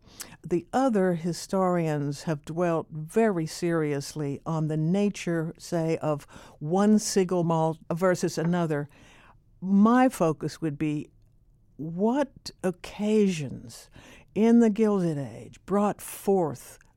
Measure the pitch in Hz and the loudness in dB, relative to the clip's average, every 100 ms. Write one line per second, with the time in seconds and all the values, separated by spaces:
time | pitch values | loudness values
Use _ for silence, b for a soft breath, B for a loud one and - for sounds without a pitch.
0 | B B B B 160 175 - 247 269 208 | B B B B -4 -4 -2 0 2 2
1 | 185 175 170 165 - 196 185 180 160 151 | 2 0 -4 -6 -4 0 2 2 0 -2
2 | 143 143 - 151 - 165 175 165 - 156 | -4 -4 -6 -6 -6 -2 0 -2 -4 -10
3 | 156 220 226 175 160 - 175 165 151 143 | -4 0 2 0 -4 -4 -2 0 0 -2
4 | 139 151 143 139 - 160 156 156 156 196 | -6 -6 -6 -6 -4 -2 -2 0 0 2
5 | 208 196 - 165 160 - - 170 160 160 | 0 -2 -4 -4 -4 -8 -6 -2 -2 -2
6 | 156 147 - B B B 151 185 208 214 | -2 -4 -8 B B B -2 2 4 4
7 | - 202 180 180 165 160 160 156 - 165 | 2 0 2 0 0 0 0 -2 -6 0
8 | 185 180 175 - 160 175 170 147 147 b | 2 2 0 -2 0 0 0 -2 -6 b
9 | b b b _ _ _ 185 196 214 247 | b b b _ _ _ 0 4 6 6
10 | 254 - 160 156 156 - 160 143 156 151 | 4 4 0 0 -6 -6 -6 -2 -4 -4
11 | - _ _ _ _ _ _ - 156 170 | -8 _ _ _ _ _ _ -14 -10 -2
12 | 214 269 285 - - - 185 180 - - | 0 0 -2 -6 -20 -6 -6 -6 -10 -6
13 | 208 214 202 165 135 - - - - b | 0 4 4 0 -6 -10 -14 -20 -20 b
14 | b b b - 226 233 226 208 214 202 | b b b 2 6 6 6 4 2 2
15 | 170 143 127 120 - - - 202 208 - | 0 -2 -6 -12 -18 -16 -2 0 0 -2
16 | - - - 196 156 131 - - _ | -10 -6 0 2 0 -4 -14 -20 _